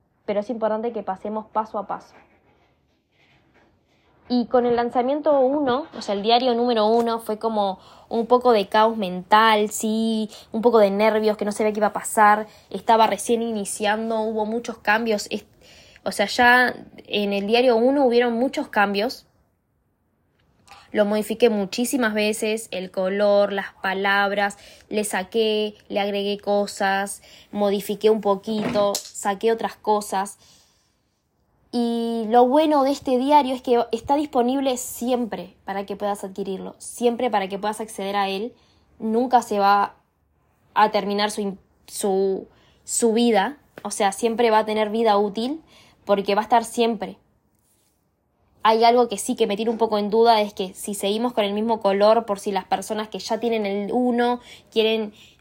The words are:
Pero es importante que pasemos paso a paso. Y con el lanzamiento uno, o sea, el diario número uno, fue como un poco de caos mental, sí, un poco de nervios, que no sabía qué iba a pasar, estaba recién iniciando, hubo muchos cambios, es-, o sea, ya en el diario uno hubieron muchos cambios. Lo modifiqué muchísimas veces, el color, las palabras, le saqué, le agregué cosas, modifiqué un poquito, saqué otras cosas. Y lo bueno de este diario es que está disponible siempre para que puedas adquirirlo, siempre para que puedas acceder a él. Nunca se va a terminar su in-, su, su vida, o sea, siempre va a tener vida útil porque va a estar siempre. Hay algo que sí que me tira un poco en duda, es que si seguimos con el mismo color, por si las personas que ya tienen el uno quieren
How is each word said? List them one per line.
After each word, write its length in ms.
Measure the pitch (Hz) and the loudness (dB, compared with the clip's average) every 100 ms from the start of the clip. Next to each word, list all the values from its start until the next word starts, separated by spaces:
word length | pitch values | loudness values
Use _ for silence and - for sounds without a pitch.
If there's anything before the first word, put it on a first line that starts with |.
| _ _ | _ _
Pero 160 | - 202 | -6 -4
es 100 | 208 | -4
importante 420 | 226 220 220 240 | -4 -4 -2 -4
que 120 | 226 | -8
pasemos 420 | 202 190 208 214 214 | -8 -8 -8 -10 -8
paso 320 | 214 214 214 | -6 -6 -6
a 80 | 202 | -8
paso. 280 | - - - _ _ _ _ _ _ _ _ _ _ _ _ _ _ _ _ _ _ _ _ - | -10 -14 -20 _ _ _ _ _ _ _ _ _ _ _ _ _ _ _ _ _ _ _ _ -4
Y 180 | 247 233 | -4 0
con 180 | 254 | 2
el 120 | 240 233 | 2 0
lanzamiento 640 | 240 254 247 294 302 285 | 0 0 0 0 2 2
uno, 460 | 254 285 277 247 330 - | 2 2 0 -2 -4 -10
o 40 | |
sea, 120 | 220 | -6
el 80 | 202 | -4
diario 320 | 208 240 254 | 2 2 2
número 320 | 233 247 226 208 | 0 0 2 2
uno, 320 | 233 233 226 | 2 0 -2
fue 200 | 226 214 | -6 -6
como 420 | 226 220 196 190 - - - | -4 -2 -2 -4 -12 -20 -6
un 180 | 226 226 | -4 2
poco 260 | 247 247 | 2 4
de 160 | 226 196 | 4 4
caos 280 | 214 220 220 | 4 4 2
mental, 760 | 190 180 180 214 226 214 214 | -4 -6 2 6 6 4 2
sí, 600 | - 220 220 226 220 214 - - | -2 -4 -2 -2 -2 -6 -10 -10
un 100 | 226 | 0
poco 160 | 226 226 | 4 6
de 120 | 202 | 6
nervios, 460 | 196 220 214 214 208 | 4 2 2 0 -2
que 80 | |
no 60 | 202 | -4
sabía 220 | 202 214 | -2 -2
qué 80 | 214 | 0
iba 80 | 208 | -2
a 40 | |
pasar, 540 | - - - 208 214 214 - _ | -2 -4 4 4 4 0 -14 _
estaba 380 | 196 - 226 220 | -6 2 4 4
recién 340 | 202 - 233 | 2 -2 -2
iniciando, 800 | 233 220 196 - 208 214 226 226 | -2 -4 -6 -4 -2 -2 -2 -4
hubo 260 | 220 220 214 | -4 -4 -4
muchos 320 | 226 233 220 | -4 -6 -6
cambios, 480 | - 220 233 208 - | 0 0 0 -2 -4
es-, 160 | 214 - _ - - - - | -10 -12 _ -20 -20 -20 -12
o 80 | - | -6
sea, 140 | 190 202 | -4 -2
ya 480 | - 240 247 247 - - - - | 4 4 6 2 -2 -12 -20 -8
en 240 | 202 202 | -4 -2
el 160 | 202 202 | -2 0
diario 260 | 226 254 | 2 4
uno 320 | 226 247 285 262 | 4 4 4 2
hubieron 280 | 240 240 | 2 2
muchos 340 | 226 254 - 285 | 0 -2 -2 -4
cambios. 580 | - 202 196 226 - _ _ _ _ _ _ _ _ _ _ _ _ _ _ _ - - | 0 0 0 -4 -6 _ _ _ _ _ _ _ _ _ _ _ _ _ _ _ -20 -4
Lo 120 | 214 | 0
modifiqué 460 | 208 214 214 214 240 | 0 0 -2 2 2
muchísimas 640 | 214 190 - 240 277 226 | 2 -2 -4 -2 0 0
veces, 540 | 214 208 214 220 220 220 | 0 -2 -2 -4 -4 -6
el 220 | 185 185 | -10 -8
color, 600 | 196 185 202 208 202 202 | -4 -4 0 2 4 2
las 200 | 196 190 - | -2 -8 -8
palabras, 760 | 196 190 196 196 202 202 202 202 - - - | -6 -2 0 2 0 0 -2 -4 -18 -20 -8
le 140 | 214 | -6
saqué, 720 | 208 196 190 233 220 214 214 208 - | -4 -4 -4 -2 0 0 -4 -8 -8
le 100 | 202 | -4
agregué 400 | 202 202 202 202 | -4 -4 -4 -6
cosas, 840 | 202 202 202 - 196 196 196 - - - _ | -2 -2 -2 -2 -2 -2 -4 -10 -18 -20 _
modifiqué 600 | 208 202 202 190 202 214 | -2 0 0 -4 0 2
un 100 | 220 | 2
poquito, 720 | 202 196 220 214 208 208 202 | 2 -2 -2 -4 -2 0 0
saqué 560 | 202 - - 208 196 226 | -2 -8 -6 -4 -2 0
otras 240 | 226 202 | 0 -2
cosas. 640 | - - 214 208 190 202 - _ _ _ _ _ _ _ _ _ _ _ _ _ | -6 -2 -2 -2 -4 -6 -10 _ _ _ _ _ _ _ _ _ _ _ _ _
Y 520 | 240 233 233 233 233 214 | -4 -2 -2 -4 -4 2
lo 180 | 240 247 | 4 6
bueno 340 | 285 311 302 | 4 4 4
de 80 | 269 | 2
este 260 | 277 - 254 | 0 -2 0
diario 380 | 269 294 254 | 4 4 4
es 80 | 254 | -2
que 220 | - 240 233 | 0 0 0
está 240 | 226 - 285 | -4 -2 -2
disponible 600 | 294 262 240 269 269 254 | 0 0 0 0 -2 -4
siempre 800 | - - 240 247 233 185 180 - | -6 -8 -2 -2 -2 -8 -12 -16
para 220 | - 196 202 | -10 -8 -8
que 80 | |
puedas 300 | 202 208 202 | -6 -4 -4
adquirirlo, 500 | 196 190 196 190 180 - | -8 -8 -8 -8 -10 -16
siempre 520 | - - 240 233 247 | -16 -2 0 0 0
para 160 | 208 190 | -2 -2
que 140 | 196 | -4
puedas 200 | 208 214 | -6 -6
acceder 360 | 220 - 196 202 | -8 -8 -6 -2
a 120 | 196 | -2
él. 240 | 196 233 - _ _ _ - | -4 -8 -12 _ _ _ -10
Nunca 440 | 220 220 254 254 | -4 -2 2 2
se 180 | 226 208 | 2 0
va 340 | 196 202 202 - _ _ _ _ _ _ _ | 2 2 0 -6 _ _ _ _ _ _ _
a 160 | - 214 | 2 2
terminar 400 | 208 196 202 214 | 2 -2 -2 -2
su 120 | 220 | -4
in-, 180 | 202 190 _ _ - | -6 -8 _ _ -16
su, 640 | - 208 190 196 190 - _ _ _ | -6 -2 0 0 -2 -8 _ _ _
su 300 | - - 233 | -8 -2 0
vida, 460 | 220 240 208 202 294 _ - | 2 2 2 0 -4 _ -16
o 80 | 208 | -10
sea, 180 | - 202 | -2 -2
siempre 400 | 190 233 226 233 | 0 -2 0 2
va 80 | 214 | 2
a 80 | 214 | 2
tener 240 | 214 214 | 0 -2
vida 260 | 220 226 202 | 0 2 2
útil 460 | 208 196 240 320 - _ _ _ | 0 -2 -6 -6 -12 _ _ _
porque 300 | - 202 196 | -2 0 0
va 60 | 202 | -2
a 20 | |
estar 220 | 220 240 | 2 0
siempre. 520 | 226 - 233 220 185 - _ _ _ _ _ _ _ _ _ _ _ _ _ _ | 0 0 -2 -2 -8 -14 _ _ _ _ _ _ _ _ _ _ _ _ _ _
Hay 180 | 214 226 | 0 4
algo 260 | 233 240 240 | 6 6 2
que 80 | 196 | -2
sí 200 | - 254 | -4 -2
que 100 | 214 | 0
me 100 | 202 | 0
tira 140 | 220 | -2
un 80 | 226 | -2
poco 180 | 226 214 | 0 0
en 140 | 208 | 0
duda, 300 | 220 233 220 | 4 4 4
es 120 | 208 | 2
que 220 | - 190 | -4 -10
si 200 | - - | -10 -10
seguimos 380 | 202 196 214 247 | -6 -4 -2 -2
con 120 | 240 | -2
el 100 | 208 | -2
mismo 260 | 202 226 220 | -2 -2 0
color, 460 | 202 196 208 226 226 | 0 4 4 4 2
por 140 | 202 | -4
si 100 | - | -4
las 140 | 196 | -6
personas 440 | 190 190 196 214 214 | -4 -4 -4 -8 -8
que 120 | 190 | -10
ya 180 | - 220 | -6 -4
tienen 260 | 233 226 | -2 -2
el 280 | 208 202 202 | -2 -4 -4
uno 480 | 247 247 240 240 240 - - _ | -2 0 0 0 -2 -8 -20 _
quieren 420 | 220 220 220 208 - - _ | 0 0 0 -4 -10 -20 _